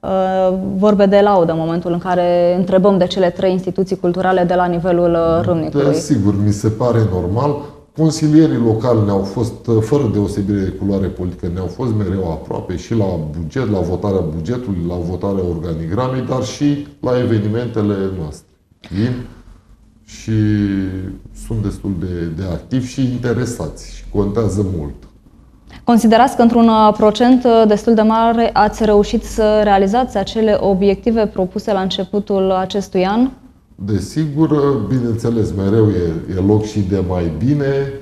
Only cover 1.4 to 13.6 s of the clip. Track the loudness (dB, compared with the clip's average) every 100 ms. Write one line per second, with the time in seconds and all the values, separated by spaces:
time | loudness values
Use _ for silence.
1.4 | 2 0 -2 -2 -2 -4 -2 0 2 2
2.4 | 2 2 2 4 4 4 2 2 0 2
3.4 | 0 0 -4 -4 -2 -2 -2 0 0 2
4.4 | 2 2 0 0 0 2 2 2 2 2
5.4 | 0 0 0 0 2 0 0 2 2 2
6.4 | 0 0 -2 0 0 2 2 0 -2 -2
7.4 | -2 -2 -8 -18 _ 0 0 2 4 4
8.4 | 4 2 2 2 2 2 2 0 -2 -2
9.4 | -4 -4 0 0 2 0 2 0 -2 -2
10.4 | -2 0 -2 -4 -2 -2 -2 -4 -8 -6
11.4 | -6 -6 -8 -6 -4 -2 -2 -4 -4 -6
12.4 | -8 -10 -6 -10 -4 -2 -2 -2 -6 -8
13.4 | -8 -4